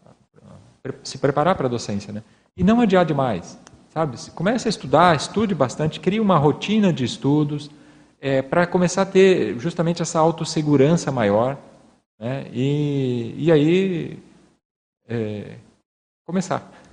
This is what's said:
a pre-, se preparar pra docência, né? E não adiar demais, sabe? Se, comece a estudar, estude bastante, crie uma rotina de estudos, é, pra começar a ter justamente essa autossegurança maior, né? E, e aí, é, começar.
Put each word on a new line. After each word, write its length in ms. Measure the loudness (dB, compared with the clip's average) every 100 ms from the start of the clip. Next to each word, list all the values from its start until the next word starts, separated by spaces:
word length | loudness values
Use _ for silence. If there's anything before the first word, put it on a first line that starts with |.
| _
a 60 | _ _ _ -20 -20 -20 _
pre-, 160 | -14 -14
se 140 | -14 -4
preparar 380 | -2 2 0 0
pra 120 | -2
docência, 460 | -4 -6 -8 -8
né? 100 | -12 -16 _ _ -2
E 80 |
não 160 | 2 2
adiar 260 | 4 4 4
demais, 540 | 2 -2 -2 -8 -18 -20 -20 _
sabe? 280 | -6 -4 -6
Se, 120 | -14
comece 360 | -6 -2 -2 -2
a 20 |
estudar, 460 | -6 2 4 6 4
estude 380 | -2 -2 -2
bastante, 460 | 0 -2 -2 -4 -4
crie 220 | -2 0
uma 160 | 2 2
rotina 560 | 2 0 0 2 2
de 100 | 2
estudos, 640 | -2 -2 0 0 0 -4 -10 -18 -20 -20 _ _
é, 200 | -2 -2
pra 240 | 0 0 2
começar 360 | 2 0 0
a 40 | 0
ter 540 | 4 6 4 0 -4
justamente 420 | -4 -2 -2 -2
essa 160 | -2 0
autossegurança 920 | 2 0 -4 -4 2 4 4 4 0
maior, 460 | 0 2 2 0 -4 -12 -20 _ _ _ _
né? 280 | -8 -8 -8
E, 840 | -4 -2 0 -2 -2 -2 -2 -6 -2
e 140 | 2
aí, 680 | 4 4 2 0 -4 -8 -12 -20 _ _ _ _ _ _ _ -8
é, 500 | -6 -6 -8 -12 -16 -20 _ _ _ _ _ -6
começar. 460 | -4 -2 -4 -8 -20 -14